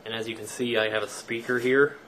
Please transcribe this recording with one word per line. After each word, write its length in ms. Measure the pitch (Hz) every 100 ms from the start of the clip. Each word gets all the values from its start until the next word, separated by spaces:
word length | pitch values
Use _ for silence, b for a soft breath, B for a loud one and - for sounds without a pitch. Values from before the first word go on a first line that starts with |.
And 120 | 110 113
as 120 | 110
you 80 | 113
can 120 | 107
see, 300 | - 123 113
I 120 | 107
have 140 | 107
a 40 | 104
speaker 520 | - - 117 117 123
here. 380 | 123 131 147 -